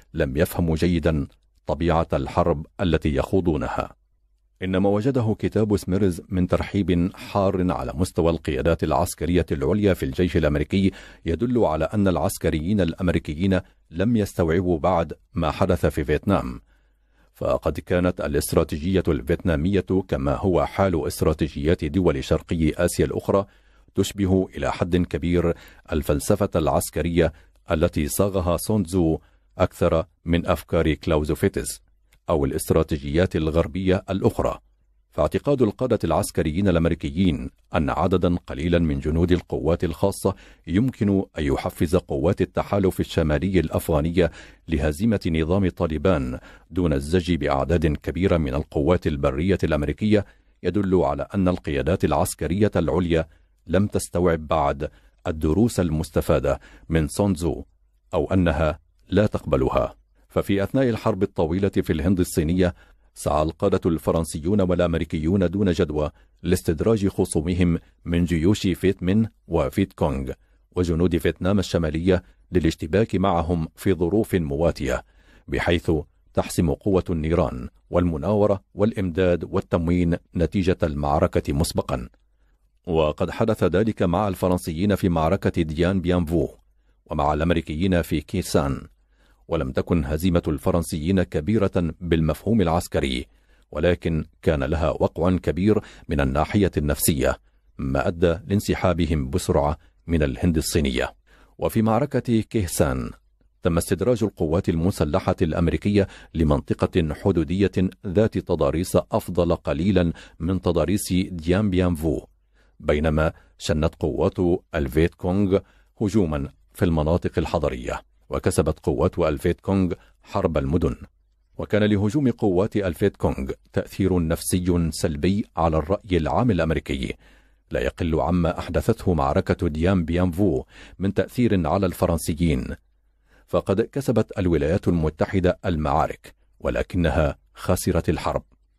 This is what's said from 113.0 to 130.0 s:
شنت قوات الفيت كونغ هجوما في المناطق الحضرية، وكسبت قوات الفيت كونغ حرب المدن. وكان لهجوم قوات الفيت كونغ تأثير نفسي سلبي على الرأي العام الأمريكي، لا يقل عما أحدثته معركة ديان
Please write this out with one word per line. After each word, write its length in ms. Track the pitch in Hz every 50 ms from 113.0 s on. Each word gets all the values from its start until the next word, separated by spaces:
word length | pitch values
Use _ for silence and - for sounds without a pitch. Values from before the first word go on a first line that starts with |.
| 76 80 76 78 78 82 - - _ _ _ -
شنت 360 | - - 80 76 76 85 -
قوات 680 | - - 78 - - 76 95 - 101 90 85 90 - _ _ -
الفيت 400 | 80 71 65 65 78 82 80 -
كونغ 440 | - - 90 92 101 104 92 98 95 - _ _ _ _ _ _ -
هجوما 480 | 117 98 107 110 92 78 76 71 69 69 - _ _ _
في 120 | - - 104
المناطق 540 | 87 82 82 73 78 87 85 - 90 - 87
الحضرية، 640 | 80 - - 85 73 67 65 62 60 65 67 - - _ _ _ _ -
وكسبت 480 | 69 67 - - - - 78 78 78 -
قوات 400 | - 87 71 58 80 92 - 90
الفيت 420 | 82 78 76 - - 87 85 -
كونغ 320 | - 95 98 95 92 82 - - _ _ _ _
حرب 360 | _ - - 101 92 87 78 76
المدن. 380 | 69 69 80 85 73 65 60 - - - _ _ _ _ _ _ _ _ _ -
وكان 260 | - - - 104 107
لهجوم 460 | 107 107 98 104 104 101 151 139 120
قوات 460 | - - 113 101 87 90 104 113 -
الفيت 400 | 107 98 90 80 - 104 98 -
كونغ 340 | - - 87 - - 67 65 - - _ _
تأثير 540 | - 98 - - - - 95 90 92 90 82
نفسي 640 | 80 82 - - - 98 92 90 92 87 87 82 78
سلبي 540 | - - - 87 76 73 90 92 98 104 - - -
على 200 | - 82 85 78
الرأي 400 | 78 73 85 98 - - 92 90
العام 340 | 85 73 71 69 95 123 123
الأمريكي، 640 | 95 82 80 80 78 73 - - 71 67 62 - - - _ - - _ _ _ _ _ _ -
لا 100 | - 64
يقل 400 | 62 65 - - 90 82 80 76
عما 380 | 62 80 90 87 82 80 - -
أحدثته 560 | - - 82 85 - - 113 - - 98 87
معركة 540 | 76 69 67 - - - - 92 - 92 82
ديان 360 | 73 78 82 92 98 90